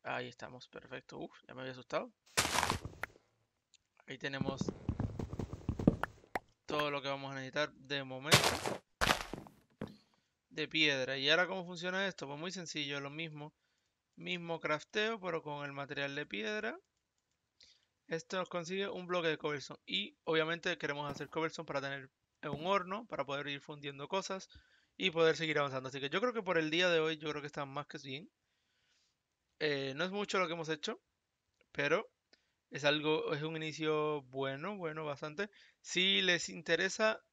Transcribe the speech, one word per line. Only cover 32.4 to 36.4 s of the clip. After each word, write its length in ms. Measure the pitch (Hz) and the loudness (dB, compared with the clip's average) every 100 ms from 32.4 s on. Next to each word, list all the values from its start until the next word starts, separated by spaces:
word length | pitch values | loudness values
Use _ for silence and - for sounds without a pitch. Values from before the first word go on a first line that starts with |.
| _ _ _ | _ _ _
es 140 | 143 | 2
algo, 500 | 147 151 151 156 - | 4 6 4 4 2
es 80 | 147 | 0
un 140 | 156 160 | -2 -2
inicio 680 | 156 147 156 151 151 151 | -4 0 2 2 2 0
bueno, 520 | 127 131 135 139 175 208 | -4 -4 -2 -2 -6 -4
bueno, 300 | 165 156 151 | -6 -4 -6
bastante. 440 | 139 156 151 208 - - _ | -6 -6 -4 -6 -6 -20 _
Si 420 | - 175 185 196 | -2 4 6 6
les 280 | 185 170 | 6 4